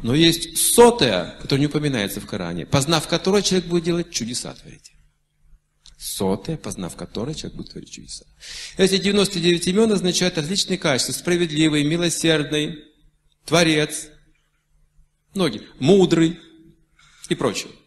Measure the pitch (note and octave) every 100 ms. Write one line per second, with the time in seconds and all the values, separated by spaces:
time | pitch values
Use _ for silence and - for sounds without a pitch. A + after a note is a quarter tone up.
0 | A2+ C#3 E3 E3 - - - - A#3+ A3+
1 | C3 F#2 E2 - - C3+ D3 D3+ D3 B2+
2 | G2+ - G2 G2+ E2+ F2 - C#3 C3 E3
3 | - E3 F#3+ G3+ F#3 F#3 E3+ F3 E3 E3+
4 | E3+ - A2+ B2 - - - - - _
5 | _ _ _ _ _ - _ _ - -
6 | - - G2 G2 - D#3+ G#2+ G2 F2 -
7 | E2+ - B2 D#3 - - - - - -
8 | - - _ _ - - - - F#3+ F#3+
9 | F#3 G3+ G3 F3 E3+ E3+ F3 F#3+ A3 G3
10 | F3 E3+ F3+ F3 D3 G3 - F3+ E3 B2+
11 | - B2+ - F3 F3 D3+ D#3+ D3+ D3 E3+
12 | E3+ - E3 D#3 C#3+ D3+ D3+ E3+ - _
13 | _ _ _ _ - D#3+ E3+ D3+ D3+ -
14 | - - _ _ _ _ _ _ _ _
15 | _ _ _ F#3+ E3+ G#2+ - - B2+ G3
16 | F3 E3 E3 E3 - - - _ _ _
17 | _ _ - - C3+ F#2+ - -